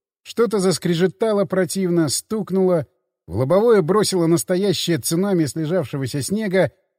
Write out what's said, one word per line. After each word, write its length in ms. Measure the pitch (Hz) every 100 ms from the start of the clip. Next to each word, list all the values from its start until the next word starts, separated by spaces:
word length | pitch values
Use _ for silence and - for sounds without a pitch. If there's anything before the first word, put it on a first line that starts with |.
| _ _
Что-то 360 | - - 233 214
заскрежетало 880 | 185 151 170 165 185 - 226 202
противно, 640 | 196 190 180 190 185 175 151
стукнуло, 800 | - - 220 185 190 185 170 127 _ _ _ -
в 100 | 92
лобовое 440 | 135 185 233 214
бросило 440 | 156 208 196 190 165
настоящее 720 | 165 - 180 202 165 - 160
цунами 460 | - 170 202 180
слежавшегося 760 | 147 165 151 180 135 143 135 147
снега, 500 | 127 208 214 185 156 - _